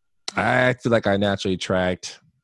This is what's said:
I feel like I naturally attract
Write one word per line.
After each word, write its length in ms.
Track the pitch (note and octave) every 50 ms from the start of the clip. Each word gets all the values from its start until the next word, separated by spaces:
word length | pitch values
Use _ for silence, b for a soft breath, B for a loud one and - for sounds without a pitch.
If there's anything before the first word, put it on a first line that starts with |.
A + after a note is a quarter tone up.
| _ _ _ _ _ - -
I 380 | - G2+ A2+ B2 B2+ B2+ B2+ B2+
feel 180 | - - B2+
like 140 | A#2 A2+ -
I 100 | G#2 G2 G2
naturally 360 | G2+ G2+ G2 F#2+ - G2 F#2+
attract 640 | F2 - - F#2+ F#2 F#2 F2+ F2+ - - - - - _ _ _ _